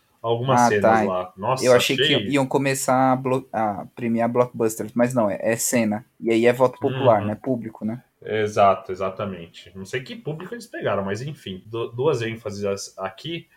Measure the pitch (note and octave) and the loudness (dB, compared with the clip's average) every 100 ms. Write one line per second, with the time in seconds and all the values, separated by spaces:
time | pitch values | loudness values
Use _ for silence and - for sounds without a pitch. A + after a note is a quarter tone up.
0 | _ _ A#2 A#2 B2+ B2 A#2+ G#2 G#2+ A2+ | _ _ -2 0 4 4 6 6 4 4
1 | G#2 F#2 F2+ F#2 A2 C3 B2 B2 - C3 | 2 -2 -6 -6 -4 2 6 6 4 2
2 | D3 C3+ G#2+ C#3 C3+ C#3+ C#3 C3+ - B2+ | 2 0 0 0 2 0 0 0 2 2
3 | C3 C3 C3+ C3 C3 G#2+ A2 G2 - - | 4 2 0 -2 -2 -4 -2 -4 -10 -6
4 | A#2+ A#2 A#2 B2 B2 A#2 A2+ A2 G#2+ A#2+ | -2 0 2 2 0 0 -2 -2 -4 0
5 | A#2+ B2+ G#2 - G#2+ A#2 - B2 A2 G#2+ | 0 0 0 0 -2 -2 0 0 0 -2
6 | - - A2+ A2+ A#2 B2 B2+ - C3+ C3 | -8 -6 0 4 4 4 2 2 -4 0
7 | C3 G#2+ G2+ G#2+ C3+ B2 A2+ - G#2+ B2 | 2 2 0 -4 -4 -4 -6 -8 -8 -8
8 | - _ - G#2+ G#2 G#2+ G2 F#2 - F#2 | -14 _ -6 -4 -2 4 4 4 -4 -6
9 | G2 - G2+ F2+ E2+ - E2+ F#2+ F#2+ B2+ | -6 -6 -8 -10 -14 -20 -20 -16 -8 -8
10 | C3 A#3 D3 D#3 F#3 A#3 - D#4+ B2 G2+ | -8 -12 -10 -10 -10 -14 -14 -8 -4 -4
11 | G2 G#2+ C#3 D3 G#2 F#2 G#2+ A#2 A#2 A#2+ | -4 -6 -8 -12 -14 -14 -10 -8 -8 -2
12 | C#3+ B2+ A2+ A2 G#2+ G2+ G2+ G2 - - | -2 -2 -4 -8 -10 -6 -6 -6 -8 -12
13 | F#2+ - D#3 E3+ - | -12 -10 -12 -12 -14